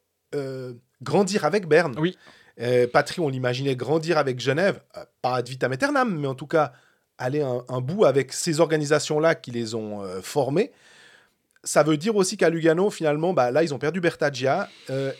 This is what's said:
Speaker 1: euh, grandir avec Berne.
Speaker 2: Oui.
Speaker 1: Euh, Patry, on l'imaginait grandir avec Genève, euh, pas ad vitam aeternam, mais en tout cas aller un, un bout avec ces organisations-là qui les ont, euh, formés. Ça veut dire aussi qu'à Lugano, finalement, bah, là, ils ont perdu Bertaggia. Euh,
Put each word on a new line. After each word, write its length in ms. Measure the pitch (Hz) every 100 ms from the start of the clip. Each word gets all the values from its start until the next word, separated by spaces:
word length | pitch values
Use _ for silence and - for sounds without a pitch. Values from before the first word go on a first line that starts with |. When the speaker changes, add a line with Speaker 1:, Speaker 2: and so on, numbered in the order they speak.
| _ _ _
Speaker 1:
euh, 400 | 147 135 131 127 123 _ -
grandir 460 | 131 160 196 202 151
avec 200 | 202 170
Berne. 280 | 151 165 120
Speaker 2:
Oui. 200 | 170 - - - _ -
Speaker 1:
Euh, 260 | 117 123 123
Patry, 340 | 151 143 -
on 100 | 156
l'imaginait 440 | 131 127 123 139
grandir 440 | 127 120 160 160 156
avec 200 | 135 123
Genève, 440 | 120 139 190 - _
euh, 100 | - - _
pas 140 | 127 127
ad 120 | 123
vitam 240 | 131 131
aeternam, 460 | 131 277 285 247 160
mais 100 | 139
en 60 |
tout 120 | 131 156
cas 260 | 165 135 - _ _ _ -
aller 240 | 127 147
un, 240 | 135 123 123
un 100 | 127
bout 240 | 127 196
avec 300 | 165 135 127
ces 260 | - 175 156
organisations-là 720 | 160 156 143 151 - 151 160
qui 160 | 160 -
les 240 | 117 113
ont, 280 | 117 107 104
euh, 180 | 98 95
formés. 500 | - 147 131 151 269 _ _ - - _ _ _ _ _
Ça 200 | - 165
veut 160 | 151 151
dire 180 | 190 208
aussi 220 | 185 214
qu'à 100 | 170
Lugano, 400 | 165 160 160 196
finalement, 440 | - 156 151 170
bah, 160 | 151 123
là, 120 | 139
ils 120 | 165
ont 40 | 135
perdu 220 | 147 180
Bertaggia. 680 | 170 - 147 131 131 139 - - -
Euh, 240 | 135 135